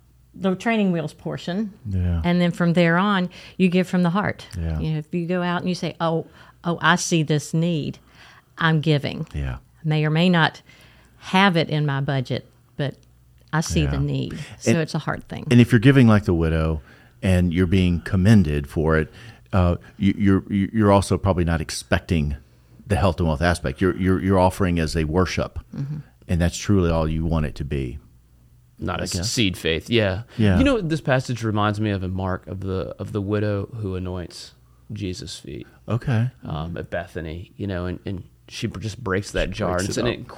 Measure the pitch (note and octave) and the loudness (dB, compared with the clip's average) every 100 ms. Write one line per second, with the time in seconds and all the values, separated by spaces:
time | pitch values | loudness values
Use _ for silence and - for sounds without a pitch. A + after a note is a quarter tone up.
0 | _ _ _ - F#3 F#3 A#3 A3 G3 E3+ | _ _ _ -4 -2 -2 0 2 2 0
1 | D#3 - D#3+ D3 - F#3 G#3+ - G#2+ F#2+ | -4 -8 -10 -8 -6 -6 -6 -8 -6 -2
2 | F2+ E2+ E3+ F3 F3 E3 F3 E3+ E3+ E3+ | 0 0 2 2 2 2 0 4 4 2
3 | G#3 G3 F3+ - - - F#3 F3+ F3+ F#3 | 2 0 -2 -8 -12 0 2 2 0 0
4 | F3 F#3 G3 - - F2 - - D#3 D#3 | 2 0 -2 -6 -12 -8 -4 -2 -2 -4
5 | D3+ F3 E3 F3+ F3 F3 F3+ E3+ E3 - | -4 -6 -2 -2 -2 -2 -2 -4 -6 -4
6 | E3+ E3 D#3 - - _ F3 E3 D#3 F3 | -2 -2 -4 -16 -20 _ -6 0 2 2
7 | - E3+ D3+ D3+ - D#3+ E3+ D#3+ C3+ - | 2 0 2 0 -2 -2 0 -2 -4 -10
8 | _ - - - _ - E3 D#3+ D3+ D3 | _ -20 -20 -20 _ -2 0 2 2 0
9 | C3+ D2+ D#3+ D2+ C2+ B1+ _ _ D#3 D3+ | -2 -8 -8 -6 -6 -8 _ _ -4 -2
10 | D3+ D#3 F3+ E3+ D#3 - _ - - _ | 0 2 2 4 2 -2 _ -20 -20 _
11 | _ _ - F#3 G3 E3 - D3+ D3+ C#3 | _ _ -2 2 4 2 0 0 0 -2
12 | C#3 C3+ B2 B2+ - _ _ - C#3+ - | 0 -2 -2 -6 -8 _ _ -6 -6 -6
13 | _ _ _ _ - D#3 D#3+ D#3+ D3 C3+ | _ _ _ _ -6 -4 0 0 0 0
14 | C#3+ C3+ C3 - D3 - - E3 D#3 D#3+ | -2 -2 -6 -8 -14 -4 0 0 0 -4
15 | D3 - - - - A#2+ A#2 B2 B2+ C#3 | -6 -8 -8 -8 4 6 8 6 6 8
16 | A#2 G#2 G2+ E2+ D#2+ D#2+ D#2+ D#2+ - - | 8 6 4 2 2 2 0 -2 -6 -20
17 | - - G2 F2+ F2+ E2 F2+ F#2+ F2+ E2+ | -20 -6 2 2 4 2 2 4 4 2
18 | - F#2+ F#2 A2 D2+ D2 C#2+ - D#2 D#2+ | 0 2 6 6 6 0 -4 -2 2 2
19 | D2+ - - - - G2 F2 E2+ - - | 0 -6 -20 -20 -2 2 2 2 -6 -2
20 | G2 - G2 F#2+ - G2 G2 A2+ G#2 G2 | 0 2 4 2 2 -2 0 2 4 4
21 | - F2+ G2+ F2 E2+ E2 D#2 - - F#2 | 4 0 0 2 2 0 -4 -8 -2 -2
22 | - E2+ D2 C#2+ - _ _ - - G2+ | 0 0 0 -4 -12 _ _ -14 -4 0
23 | F#2+ D#2+ E2 D2+ E2+ E2+ C2+ C#2 F#2 - | 0 0 -2 0 0 0 -4 0 0 0
24 | F#2 F#2 F#2+ F#2+ F#2 - F#2+ E2+ D#2+ E2 | 0 0 2 4 2 2 0 0 0 -2
25 | D#2 E2+ F2 - - - - - C#3 D3+ | 0 0 0 -2 -6 -8 -12 -10 -10 -10
26 | - _ - E2+ E2+ - - G2+ E2+ E2 | -14 _ -4 0 0 -2 0 2 4 0
27 | D#2+ D#2+ E2 E2 D2 - C#2 C#2+ B1+ D2 | 0 -2 0 0 -2 -6 -6 -6 -6 -10
28 | - _ _ _ _ _ _ - F#2 E2+ | -16 _ _ _ _ _ _ -10 -8 -6
29 | F2+ G2 G2+ - G2+ F2 D#2+ D#2+ - A2+ | -6 -4 -4 0 0 0 -2 -2 0 0
30 | G2+ F#2 - - G#2 F3+ C4+ A#3+ E3 D#3+ | 0 -2 -8 0 4 4 4 2 -2 -4
31 | - C3 - A#2 A2 G#2 G#2 G2+ G#2+ G2 | 0 0 0 -4 -2 0 0 0 -2 -2
32 | F#2 F#2 F#2 F2+ - F#2+ F#2+ F#2 C2 - | -4 -4 -4 -4 -8 -10 -6 -6 -6 -10
33 | G2+ G#2 G2 G#2 G#2 G2+ G2 A#2 G2 F#2 | -8 -6 -2 -2 -2 -4 -6 -8 -6 -6
34 | F2+ F#2 E2+ - - _ _ _ - G#2 | -6 -8 -10 -14 -20 _ _ _ -16 -10
35 | G2 F2+ - - - - - - - A2 | -8 -8 -12 -14 -14 -14 -14 -16 -6 -4
36 | - A2+ B2 - - D2 E2 F2 - F2 | -2 0 -2 -6 -10 -8 -8 -8 -8 -8
37 | E2+ F2 D#2+ E2 - - G2+ F2+ F2+ F2+ | -8 -10 -10 -12 -14 -10 -6 -6 -6 -8
38 | G2+ F#2+ - _ - - A2+ F#2+ G#2+ F#2+ | -8 -10 -12 _ -18 -10 -8 -8 -10 -8
39 | G2 F#2+ G2+ F#2 F2 G2 F#2+ F2+ G2 - | -4 -4 -2 -4 -4 -4 -4 -2 -2 -2
40 | - - B2 | -4 -4 -10